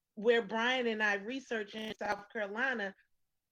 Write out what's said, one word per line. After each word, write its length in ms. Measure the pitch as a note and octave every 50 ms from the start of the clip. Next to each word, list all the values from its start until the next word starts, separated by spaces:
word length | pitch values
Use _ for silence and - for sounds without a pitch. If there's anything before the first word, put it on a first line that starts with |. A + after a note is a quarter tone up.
| _ _ -
where 260 | A3 G3 A#3+ A#3 A#3
Brian 460 | G#3+ F#3+ A3 A3 A#3 B3 B3+ C4 A#3+ A#3
and 140 | A3 G#3+
I 140 | G#3+ G#3 G3+
research 600 | G3+ G3 A3+ C4 C4+ - - A#3+ A3 G#3 G#3 -
in 180 | A3 A3 A3 G#3 -
South 240 | G#3+ G#3 G3+ G3 - -
Carolina, 600 | - A3+ G#3 G3 G3+ A3+ B3+ C4+ B3 A3 G3+ F#3+ - _ _ _ _ _ _ _ _ _ _ _